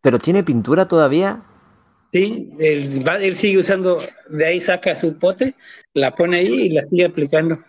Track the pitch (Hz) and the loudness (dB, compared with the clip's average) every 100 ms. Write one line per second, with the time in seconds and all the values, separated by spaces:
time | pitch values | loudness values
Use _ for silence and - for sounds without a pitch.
0 | - 120 - 190 170 117 110 160 185 170 | 2 2 2 0 2 -2 2 0 2 2
1 | 143 151 196 226 - _ _ _ _ _ | 4 2 -2 -4 -16 _ _ _ _ _
2 | _ 180 202 233 - 147 156 147 139 135 | _ -2 -2 -4 -12 -2 0 0 -2 -4
3 | 131 190 190 175 214 190 180 190 185 170 | -2 -2 -2 0 0 2 2 0 0 -2
4 | 139 - - 151 160 175 175 180 190 - | -4 -18 -12 -2 0 0 -2 -2 -2 -2
5 | 165 151 180 190 262 - - - _ 143 | -4 0 -2 0 -4 -4 -20 -20 _ -2
6 | 135 - 170 175 190 254 202 156 139 175 | -2 0 0 2 0 0 0 0 0 0
7 | 175 175 147 156 165 160 | 0 0 0 0 0 -4